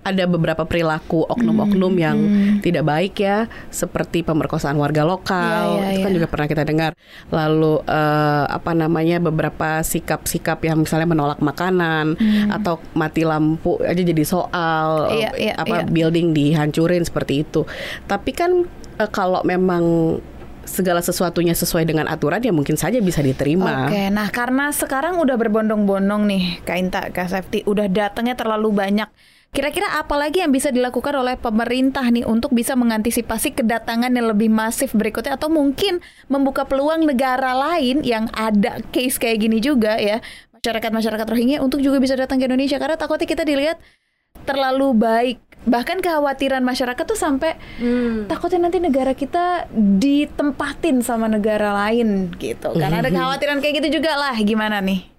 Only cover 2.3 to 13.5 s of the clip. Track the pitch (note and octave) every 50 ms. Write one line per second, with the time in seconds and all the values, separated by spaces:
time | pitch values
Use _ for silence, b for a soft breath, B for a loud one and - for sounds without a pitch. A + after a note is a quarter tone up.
2.3 | G#3 G3+ G3+ G3+ G#3 G3+ G3+ F3 E3+ D3 C#3+ D3+ D3 D#3 F3+ G3+ - - G3 G3
3.3 | G3+ G#3+ A3+ A3+ B B B B - - - F3 - - D#3+ - - F3 E3+ -
4.3 | D#3+ D#3+ D3 D3 - D#3 - D3 C#3+ D3+ C#3+ C#3+ D3+ D3+ D3 D#3+ F#3+ F#3 F#3 -
5.3 | G3+ F3+ F3 E3+ E3+ E3+ F3 F3 - - G3 F#3+ G3 F#3+ F#3+ G3 F#3+ E3+ E3 D#3
6.3 | - - D3 D3 D#3 D#3 D3 D3+ D3+ D#3 D#3+ D#3 D#3+ B B B B B B B
7.3 | - D#3+ D#3 D#3 D#3 D#3+ D#3 D#3 D#3 - - - - D#3 D3+ D3+ D3+ D3+ D3+ D3+
8.3 | D3 D3 C#3+ - - - - F3 E3 E3 D#3+ D#3 E3 D#3+ D#3+ E3 E3+ F3 F3 D#3+
9.3 | D#3 D#3+ D3+ D3+ - - D#3+ D#3 D#3 D#3+ D#3+ - - E3+ E3 - D#3+ D3+ - -
10.3 | - E3+ - - D#3+ - - D#3+ D#3+ D#3 D#3 D#3 - D#3 E3 E3+ E3+ D#3 C#3+ C#3+
11.3 | D3 - D3+ D3 - - F3 F#3 F#3+ F3+ F3 D#3+ D#3+ D#3+ D3+ D#3 D#3 - A3 G#3+
12.3 | G#3+ G#3 G#3 G#3 G#3 A3 G#3 F#3 E3 E3 - - - D#3 D#3+ D#3 - E3 D#3+ E3
13.3 | D#3 D3+ D#3 D3+